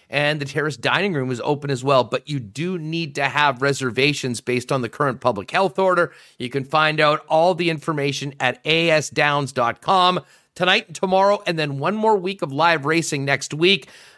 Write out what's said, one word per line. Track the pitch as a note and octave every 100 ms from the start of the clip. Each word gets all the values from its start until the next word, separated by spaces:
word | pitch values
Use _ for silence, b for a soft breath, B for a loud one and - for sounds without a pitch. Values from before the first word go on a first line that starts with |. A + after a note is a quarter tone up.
| B
And | C#3 D3 D3+
the | C#3
Terrace | D3 D3+ A#2+
Dining | C3+ C3+ G3
Room | D3+ B2+
is | A#2+
open | D3 C#3 C#3+
as | B2+
well, | C3+ C3+
but | A2+ B2+ -
you | C#3+
do | G#2 B2 F3 F3+
need | D#3 E3 D#3+ C#3+
to | C3+
have | C#3+ D3 A#2+
reservations | C#3 C3+ C3 A2 C#3+ C#3+ C3 A2+
based | - B2 -
on | C#3
the | A#2
current | - C#3+ A2+
public | B2+ G2+ F#2+
health | F3 F#3+ -
order. | F#3+ F3 E3 B B B
You | B2
can | C#3
find | C#3 D#3 D#3 D#3
out | D3+ D3+ -
all | D#3+ F3
the | E3+ E3+
information | D#3 E3 D3+ C#3+ C3+ D3 C#3+
at | C3 B2 D3+
A | E3 E3
S | D#3 -
downs | - D3 C#3+ C#3
dot | C3 A#2 -
com. | - F#3+ F3+ F3+ - b b -
Tonight | F3+ G#3 -
and | D#3
tomorrow, | F#3+ F#3+ G3+ G3+ F3
and | D#3+
then | D3 C#3
one | D#3 G#3+
more | A3 G#3
week | F3+ G3
of | D#3
live | C#3 E3+ D#3+ C#3
racing | E3 - C#3+
next | C#3 C3+ -
week. | D3 F3 G3 - B B